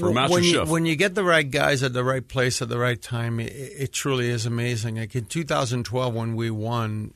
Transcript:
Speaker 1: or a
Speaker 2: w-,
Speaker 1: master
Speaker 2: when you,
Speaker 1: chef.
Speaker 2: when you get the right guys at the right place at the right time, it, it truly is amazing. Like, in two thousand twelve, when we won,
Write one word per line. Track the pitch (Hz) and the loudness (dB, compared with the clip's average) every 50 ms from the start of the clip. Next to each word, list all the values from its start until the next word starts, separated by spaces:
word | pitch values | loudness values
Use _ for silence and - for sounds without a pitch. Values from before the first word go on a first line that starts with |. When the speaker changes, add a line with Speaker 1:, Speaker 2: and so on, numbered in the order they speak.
Speaker 1:
or | - - | 2 2
a | 110 | 2
Speaker 2:
w-, | |
Speaker 1:
master | 127 135 160 180 | 2 4 4 4
Speaker 2:
when | 175 175 | 6 6
you, | 175 165 | 4 4
Speaker 1:
chef. | 123 - 156 | 4 2 2
Speaker 2:
when | 165 165 165 | 2 2 2
you | 165 160 | 2 2
get | 139 196 208 185 | 2 0 0 0
the | 214 190 | 0 2
right | 175 165 156 151 131 | 4 4 4 4 2
guys | 135 143 143 143 143 127 139 | 0 2 2 4 2 2 0
at | 131 120 | 0 0
the | 127 123 | 0 0
right | 131 131 131 - | 0 -2 -2 -4
place | - - 135 123 127 123 - | -4 0 0 2 2 0 -2
at | 127 113 | -4 -2
the | 120 | -2
right | 120 123 123 120 - | 0 0 0 0 -2
time, | - - 120 117 117 117 117 117 | -4 -6 -4 -4 -2 -2 -2 -4
it, | 113 - | -4 -6
it | - 139 131 - - 143 135 - - | -10 -12 -14 -14 -8 -8 -8 -6 -4
truly | - - 147 131 127 120 120 | -4 -2 0 0 2 2 0
is | 120 117 110 | 0 0 -2
amazing. | 120 117 117 120 123 120 110 107 117 110 | -2 0 0 0 0 -2 -2 -2 -4 -4
Like, | 113 110 107 - | -4 -6 -4 -4
in | 127 110 | -6 -6
two | - - 165 160 | -4 -4 -4 -2
thousand | - 156 147 139 113 127 123 - | 0 0 0 0 0 -2 -2 -2
twelve, | - 117 127 127 123 113 | -2 -2 0 0 0 -2
when | 113 113 113 113 | -2 -2 -2 -2
we | 113 117 113 | -2 -2 -2
won, | 110 107 107 117 120 117 113 107 107 107 107 - - | -2 -4 -2 -2 -2 -2 -2 -2 -4 -4 -6 -8 -12